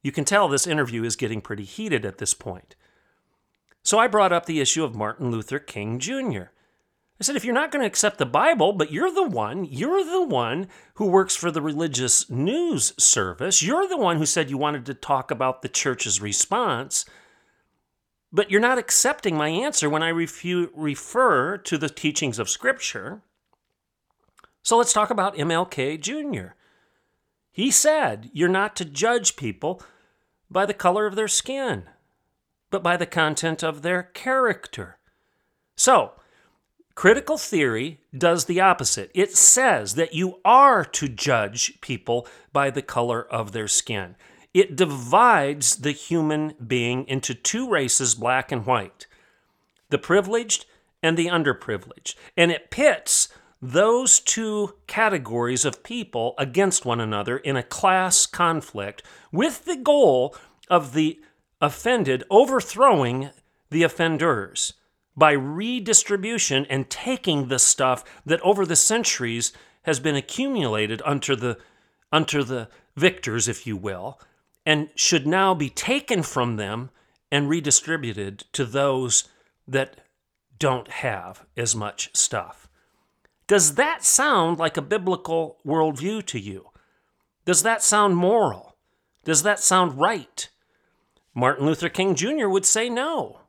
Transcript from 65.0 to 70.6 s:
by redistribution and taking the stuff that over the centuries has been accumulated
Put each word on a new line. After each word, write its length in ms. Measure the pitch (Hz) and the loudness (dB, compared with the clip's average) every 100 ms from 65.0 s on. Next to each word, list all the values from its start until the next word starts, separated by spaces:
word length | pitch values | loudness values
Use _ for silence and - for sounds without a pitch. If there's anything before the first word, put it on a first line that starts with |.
| _ - | _ 4
by 140 | 151 | 4
redistribution 1300 | 143 131 160 220 247 202 220 - 202 208 233 - 135 143 | 4 -2 -6 -4 -6 2 2 2 -4 -2 -4 0 0 0
and 240 | 135 131 | -4 -4
taking 580 | - 240 254 - 147 127 | -8 -6 -4 -2 -2 -2
the 100 | 131 | 2
stuff 460 | - - 131 127 - - 143 | 2 4 2 0 -6 -18 -2
that 160 | 165 | 2
over 240 | 185 202 180 | 4 2 2
the 100 | 165 | 2
centuries 800 | - 226 208 - 120 117 - - - _ | 2 2 0 -2 -4 -2 -4 -8 -20 _
has 140 | - 139 | -4 -2
been 180 | 151 143 | 0 -2
accumulated 840 | - - 269 247 | -4 -6 -4 -2